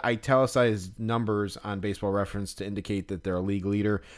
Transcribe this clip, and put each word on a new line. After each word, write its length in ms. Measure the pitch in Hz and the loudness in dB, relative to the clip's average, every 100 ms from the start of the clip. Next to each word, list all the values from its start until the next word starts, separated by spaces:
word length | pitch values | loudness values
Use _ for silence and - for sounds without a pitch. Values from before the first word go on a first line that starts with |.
| 120 | 4
italicized 920 | 117 - 131 131 131 123 107 92 - | 0 4 4 4 4 4 2 -4 -6
numbers 580 | 110 117 110 104 101 - | -2 0 2 0 -2 -4
on 220 | 107 98 | -8 -4
Baseball 320 | 101 98 101 | -4 -2 0
Reference 420 | 98 98 101 98 - | 0 0 -2 -6 -6
to 100 | 98 | -6
indicate 420 | 101 92 101 92 | -6 -2 -4 -4
that 160 | 95 | -6
they're 140 | 95 90 | -2 -2
a 40 | |
league 240 | 95 98 95 | 0 0 0
leader. 380 | 101 104 104 - | 2 2 0 -2